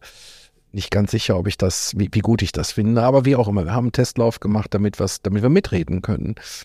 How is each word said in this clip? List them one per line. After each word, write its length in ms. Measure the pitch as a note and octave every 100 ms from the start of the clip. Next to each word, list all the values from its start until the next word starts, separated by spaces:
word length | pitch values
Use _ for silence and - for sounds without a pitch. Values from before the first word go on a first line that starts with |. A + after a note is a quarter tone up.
| - - - - - _ _
nicht 200 | G2+ -
ganz 220 | G2+ G2+
sicher, 260 | A2 - F#2+
ob 80 | F#2+
ich 100 | -
das, 380 | F#2 - - G2
wie, 140 | G2+
wie 80 | G#2+
gut 220 | G#2+ A2+
ich 100 | -
das 200 | E2+ E2
finde, 300 | - G#2+ A#2
aber 220 | A#2+ C3+
wie 120 | B2+ C3
auch 120 | G#2
immer, 160 | G2+
wir 80 | D#2+
haben 140 | A#2 B2
einen 60 |
Testlauf 480 | - B2 - A#2 -
gemacht, 340 | - G#2+ -
damit 260 | G2+ G#2 -
was, 220 | G2 -
damit 200 | G2+ G2+
wir 60 | A#2+
mitreden 540 | F#3 - F2+ D#2+ F2+
können. 320 | - F2+ - A2 - -